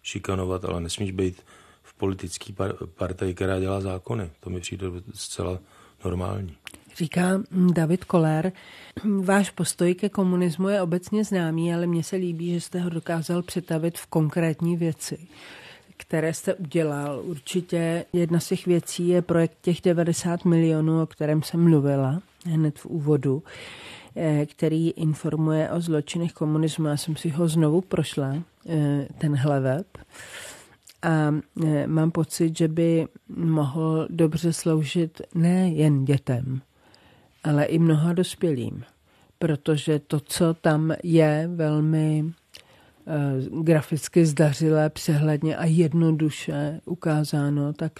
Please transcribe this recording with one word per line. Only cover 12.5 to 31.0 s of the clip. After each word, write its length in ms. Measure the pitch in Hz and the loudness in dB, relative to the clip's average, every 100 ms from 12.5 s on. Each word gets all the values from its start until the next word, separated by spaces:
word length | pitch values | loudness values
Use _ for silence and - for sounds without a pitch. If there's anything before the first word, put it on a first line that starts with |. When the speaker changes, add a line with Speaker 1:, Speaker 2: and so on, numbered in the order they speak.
Speaker 2:
že 80 | 170 | -4
jste 180 | - 180 | -4 -4
ho 100 | 175 | -4
dokázal 520 | 165 - 165 160 175 | -4 -4 -4 -2 -4
přetavit 560 | 170 180 - 160 170 - | -4 -8 -4 -2 -2 -6
v 80 | - | -2
konkrétní 720 | 165 151 175 165 151 170 170 | 0 2 0 -2 0 -2 0
věci, 400 | 165 - - 147 170 - - - - - - - | -2 -4 -8 -10 -12 -20 -20 -20 -20 -20 -20 -20
které 360 | - 160 160 | -6 -2 -2
jste 200 | 160 196 | -2 -4
udělal.“ 680 | 180 151 170 156 143 147 131 | -4 -2 -2 0 -2 -4 -6
Určitě 840 | 180 156 - 185 175 170 165 170 - | -8 -10 -6 -4 -2 -2 0 -2 -2
jedna 260 | 175 165 170 | -2 2 0
z 80 | - | 0
těch 180 | 190 180 | -2 2
věcí 420 | 170 - - 175 | 0 0 -2 2
je 140 | 180 | 2
projekt 360 | 175 165 165 - | 2 2 2 0
těch 200 | 180 165 | -2 0
devadesát 640 | 185 170 165 165 175 170 175 | 2 2 2 0 -2 0 2
milionů, 560 | 165 160 156 160 160 | 4 4 2 2 2
o 40 | 160 | 0
kterém 380 | - 151 156 | -2 0 0
jsem 200 | - 170 | 0 4
mluvila 580 | 170 151 139 139 131 165 - _ 170 | 6 6 4 2 0 -2 -6 _ -4
hned 340 | 160 151 - | 0 0 -2
v 60 | - | -8
úvodu, 580 | 165 147 147 139 139 - - - - - - - - | -4 2 2 2 -2 -6 -18 -18 -18 -18 -20 -14 -4
eh, 300 | 160 147 147 | 0 0 -2
který 440 | - 160 160 165 | -2 0 2 0
informuje 800 | - 156 147 156 151 156 156 - | 0 -2 -2 -2 0 2 2 0
o 100 | 170 | -2
zločinech 520 | 170 151 - 170 170 | -2 -2 -2 -4 -4
komunismu. 540 | - 151 156 160 160 156 | -2 0 0 0 0 -2
Já 100 | 147 | -2
jsem 180 | - 151 | -4 -4
si 140 | 170 | -4
ho 180 | 147 170 | 0 2
znovu 340 | 165 151 170 | 4 4 2
prošla, 540 | - 170 143 147 135 147 - _ - | 0 -2 -2 -4 -4 -4 -8 _ -4
eh, 380 | 156 147 143 135 - | 0 2 0 -4 -4
tenhle 420 | 156 143 147 139 | -2 0 2 2
web. 280 | 131 143 - - - - - - - - - _ - _ | 0 -2 -6 -16 -20 -20 -18 -18 -18 -20 -20 _ -20 _